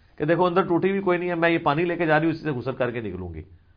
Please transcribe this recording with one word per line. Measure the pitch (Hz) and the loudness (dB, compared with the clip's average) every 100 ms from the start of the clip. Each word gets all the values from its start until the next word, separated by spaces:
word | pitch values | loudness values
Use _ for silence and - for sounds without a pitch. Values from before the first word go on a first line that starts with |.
| _ - | _ -4
کہ | 151 | 0
دیکھو | 170 180 | 2 2
اندر | 175 | 2
ٹوٹی | 170 165 190 | 2 2 2
بھی | 196 | 0
کوئی | 190 175 | 0 0
نہیں | 180 | 0
ہے، | 170 | 0
میں | 170 | 2
یہ | 165 | 2
پانی | 165 143 175 | 2 0 0
لے | 170 | 0
کے | 165 | 2
جا | 151 | 2
رہی | 165 | 2
ہوں، | |
اسی | - | 0
سے | 151 | -4
غسل | 123 123 | -4 -4
کر | 123 120 | -4 -4
کے | 117 | -4
نکلوں | 107 90 90 | -8 -8 -10
گی۔ | 80 73 87 _ | -12 -16 -20 _